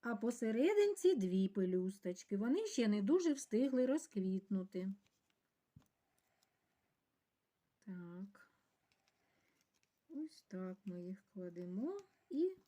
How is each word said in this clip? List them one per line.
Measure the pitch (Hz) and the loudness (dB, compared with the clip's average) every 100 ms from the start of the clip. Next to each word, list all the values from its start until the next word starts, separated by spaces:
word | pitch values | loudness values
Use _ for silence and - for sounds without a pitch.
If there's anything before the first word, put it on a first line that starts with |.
а | 233 226 | -4 -2
посерединці | 226 233 226 220 311 415 403 392 359 311 | -2 -2 -2 4 4 4 2 4 4 4
дві | 185 190 190 | 2 2 2
пелюсточки. | 196 185 185 185 196 180 180 - 202 | 2 0 2 -2 -4 -8 -8 -4 -2
Вони | 226 320 440 | 0 0 0
ще | - 226 | 0 2
не | 208 | 2
дуже | 196 349 339 | 4 4 4
встигли | 277 - 220 269 254 254 | -2 0 0 2 2 2
розквітнути. | 294 - 202 185 190 190 190 185 185 190 196 _ _ _ _ _ _ _ - _ _ _ _ _ _ _ _ _ _ _ _ _ _ _ _ _ _ _ _ - | 2 -2 -4 -2 -2 -2 -4 -4 -6 -6 -8 _ _ _ _ _ _ _ -20 _ _ _ _ _ _ _ _ _ _ _ _ _ _ _ _ _ _ _ _ -14
Так. | 180 175 175 196 - - _ _ _ _ _ _ _ _ _ _ _ _ _ _ _ _ | -12 -12 -12 -14 -16 -20 _ _ _ _ _ _ _ _ _ _ _ _ _ _ _ _
Ось | 294 311 - | -10 -10 -12
так | _ 185 185 190 202 | _ -8 -8 -8 -10
ми | 175 | -10
їх | 175 190 _ | -10 -12 _
кладемо | 196 180 175 180 185 277 403 392 _ _ | -12 -12 -10 -8 -6 -6 -8 -14 _ _
і | 269 370 370 | -2 -2 -4